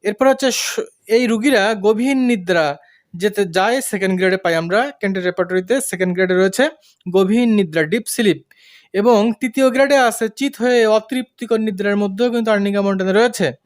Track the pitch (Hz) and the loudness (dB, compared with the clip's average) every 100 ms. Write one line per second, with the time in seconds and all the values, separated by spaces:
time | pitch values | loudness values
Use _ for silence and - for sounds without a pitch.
0 | - - 262 262 269 - - - - _ | -6 0 0 2 0 -2 -6 -8 -10 _
1 | - 226 247 226 262 240 202 214 202 220 | -2 0 2 0 2 2 2 0 0 0
2 | 254 269 247 233 180 170 151 143 _ _ | 0 0 0 -2 0 0 0 -4 _ _
3 | _ 175 202 208 190 175 202 262 - 202 | _ -4 -4 -2 -2 0 0 0 -4 -4
4 | 190 185 185 190 180 165 170 202 285 - | -2 0 0 0 0 -2 0 -2 -2 -4
5 | 202 190 180 180 175 185 185 262 - 180 | -4 -2 -4 -2 -2 -2 -2 -4 -2 -4
6 | 185 180 185 180 190 190 285 - _ _ | -2 0 0 2 0 0 -2 -2 _ _
7 | 180 185 190 220 240 214 180 160 156 226 | -2 0 2 2 2 2 0 -2 -2 -2
8 | 226 - 214 147 _ _ - - _ 185 | -4 -2 0 0 _ _ -20 -20 _ 0
9 | 220 220 226 220 254 269 262 247 277 285 | 2 4 2 -2 -4 0 0 2 2 4
10 | 240 220 220 - 277 277 240 247 220 214 | 2 0 -6 -4 -6 -2 0 2 4 2
11 | 214 254 247 _ 233 226 220 190 202 202 | 0 -8 -8 _ -4 -2 -2 -2 -2 0
12 | 202 196 247 233 226 208 202 202 202 190 | -2 -2 -2 0 0 0 0 -2 -2 0
13 | 190 196 240 - 160 - | 0 2 2 0 -4 -4